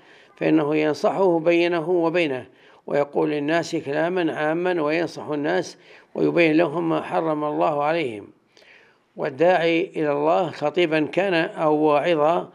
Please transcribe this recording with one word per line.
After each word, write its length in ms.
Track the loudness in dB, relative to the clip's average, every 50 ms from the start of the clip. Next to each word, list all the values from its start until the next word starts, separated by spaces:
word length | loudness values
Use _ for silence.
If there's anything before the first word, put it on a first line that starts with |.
| -20 -20 -20 -20 -20 _ _
فإنه 400 | -2 0 2 2 2 2 2 0
ينصحه 640 | 0 0 0 0 0 0 -2 0 2 2 2 2 2
بينه 500 | 2 2 2 4 2 2 0 -2 -2 0
وبينه، 560 | 0 0 0 0 0 0 0 0 -2 -6 -8 -12 -20 _ _ -20 -20 -20 _
ويقول 440 | -4 -2 -2 -2 0 -2 -2 0 0
للناس 440 | -2 -2 -2 0 0 -2 -2 -2 -6
كلاما 580 | -6 -4 -4 -2 -2 -2 -2 0 -2 -2 -2 -2
عاما، 480 | -2 -2 -2 -2 -2 -2 -2 -2 0
وينصح 420 | 0 0 0 -2 -2 -4 -6 -10 -8
الناس 540 | -6 -6 -4 -2 -2 -2 -2 -4 -6 -12 -20 _ -20 -20 -20 -20 _ _
ويبين 420 | -2 0 2 2 2 2 4 4
لهم 320 | 2 2 2 -2 -4 -2 -2
ما 120 | -2 -2
حرم 420 | -2 -4 -4 -2 -2 -2 -2 -2 -4
الله 400 | -4 -2 0 0 0 0 0 0
عليهم. 440 | 0 0 -2 -4 -6 -8 -10 -14 -16 _ _ _ _ _ -20 -20 -20 -20 -20 _ _ _ _ _ _ _
والداعي 760 | -8 -8 -6 0 2 4 4 4 4 2 2 2 0 0 -2 -4
إلى 160 | -4 -2 -2
الله 380 | 0 0 2 2 2 2 0 -2
خطيباً 520 | -4 -4 -4 -2 2 2 2 2 2 0
كان 320 | 0 0 0 -2 0 2 0
أو 420 | 0 0 -2 -4 -2 0 2 2
واعظاً 720 | 4 4 4 4 2 2 2 2 2 2 2 2 0 -2 -6